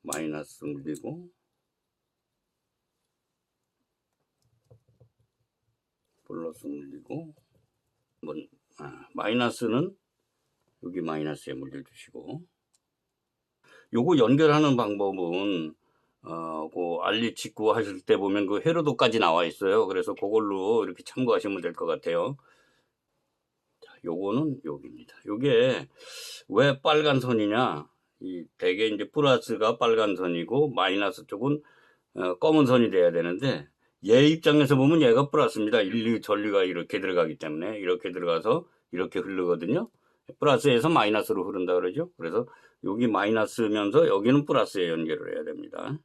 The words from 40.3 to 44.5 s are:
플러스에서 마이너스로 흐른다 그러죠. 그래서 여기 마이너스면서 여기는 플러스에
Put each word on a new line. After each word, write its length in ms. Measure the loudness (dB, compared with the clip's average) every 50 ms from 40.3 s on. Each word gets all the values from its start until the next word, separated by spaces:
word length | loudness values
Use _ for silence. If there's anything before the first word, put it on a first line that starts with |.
| -10 _
플러스에서 480 | 0 2 2 4 2 2 2 4 2 2
마이너스로 560 | 2 4 2 2 2 0 0 -2 -4 -4 -4
흐른다 300 | -6 -4 -4 -2 0 0
그러죠. 360 | 0 0 -2 -4 -6 -8 -10 _
그래서 300 | _ -10 -4 -4 -4 -4 -6 -12 _ _ _ _ _ -8
여기 220 | -6 -4 -2 0
마이너스면서 1000 | 0 0 0 0 0 0 0 -2 -2 -2 -4 -2 -2 0 -2 -2 2 4 4 4 4
여기는 360 | 2 2 2 4 2 2 2
플러스에 440 | 2